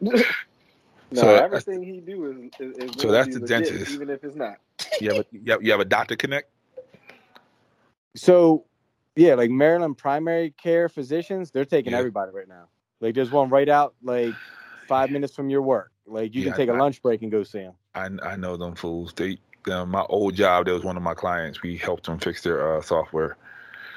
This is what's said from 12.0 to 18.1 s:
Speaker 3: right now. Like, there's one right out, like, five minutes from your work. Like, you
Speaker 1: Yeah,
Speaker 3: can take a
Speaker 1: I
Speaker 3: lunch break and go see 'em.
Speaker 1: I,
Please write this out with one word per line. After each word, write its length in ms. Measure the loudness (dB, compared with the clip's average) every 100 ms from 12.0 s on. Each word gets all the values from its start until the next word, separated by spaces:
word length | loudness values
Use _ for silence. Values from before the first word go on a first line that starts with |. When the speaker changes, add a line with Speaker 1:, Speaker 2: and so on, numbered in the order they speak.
| -2 -4 -6
Speaker 3:
right 160 | -10 -16
now. 200 | -20 -20 _ _ _
Like, 140 | -4
there's 160 | -2 0
one 200 | 2 4
right 180 | 4 4
out, 260 | 4 2 -2
like, 360 | -4 -2 -2 -4 -14 -20 -20 -20 -4
five 240 | 0 0
minutes 240 | -2 -6
from 160 | -6 -2
your 120 | 0
work. 300 | 2 0 -2 _ _
Like, 280 | -8 -6
you 80 | -4
Speaker 1:
Yeah, 80 | -4
Speaker 3:
can 60 | -2
take 120 | 0
a 40 |
Speaker 1:
I 40 | 2
Speaker 3:
lunch 240 | 0 0
break 200 | -2 -2
and 80 | -2
go 120 | -4
see 180 | -4 -10
'em. 140 | -14 -18 _
Speaker 1:
I, 140 | -12 -10